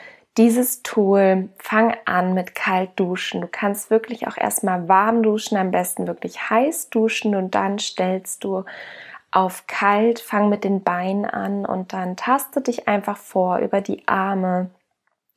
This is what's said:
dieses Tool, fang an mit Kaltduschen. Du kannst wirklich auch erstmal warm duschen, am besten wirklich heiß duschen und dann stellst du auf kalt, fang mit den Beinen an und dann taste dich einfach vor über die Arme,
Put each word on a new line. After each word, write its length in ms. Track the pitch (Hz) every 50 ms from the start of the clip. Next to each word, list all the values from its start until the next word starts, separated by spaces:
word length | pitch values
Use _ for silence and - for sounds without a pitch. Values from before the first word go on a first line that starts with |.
| - - - _ _ _ _
dieses 460 | 220 226 233 226 247 247 254 - -
Tool, 680 | - - - 220 202 190 202 196 196 190 190 190 185 190 - -
fang 380 | - - 220 220 226 226 - - -
an 300 | - 180 180 180 185 185
mit 200 | 185 180 - -
Kaltduschen. 880 | - - 202 185 185 190 185 - - 185 175 185 180 - - - 180
Du 80 | 175 175
kannst 400 | - - 214 202 202 208 - -
wirklich 360 | 220 226 226 - 233 - - -
auch 80 | -
erstmal 520 | - - 208 - - - 196 185 180 170 170
warm 340 | 190 190 208 220 233 233
duschen, 340 | 220 214 214 214 - - 214
am 140 | 196 190 185
besten 360 | 185 180 180 180 - - 180
wirklich 440 | 175 170 - - 175 - - - -
heiß 400 | 220 226 269 311 330 - - -
duschen 440 | - 226 220 220 220 - - 214 202
und 200 | 190 185 185 -
dann 240 | 202 196 196 202 208
stellst 640 | - - - - 185 185 190 190 185 - - - -
du 200 | 196 190 190 196 - - - - - - - - - - - - _
auf 340 | - 185 190 185 185 - - -
kalt, 520 | - - 196 202 202 208 220 233 233 -
fang 280 | - - 220 208 208 208
mit 160 | 202 202 202
den 180 | 202 196 190
Beinen 420 | 196 175 180 180 180 190 196 202 202
an 400 | - - 202 196 196 202 202 196
und 280 | - - 190 185 -
dann 240 | - 190 185 180 185
taste 440 | - - 240 254 277 277 - - 277
dich 280 | 269 - 240 - - -
einfach 280 | 208 202 202 208 202
vor 420 | - - - - 190 185 180 180 -
über 220 | - 190 - 196
die 260 | 196 - - - - -
Arme, 640 | - 190 190 196 196 190 185 185 180 180 185 180 - _ _ _ _ _ _ _ _ _ _ _ _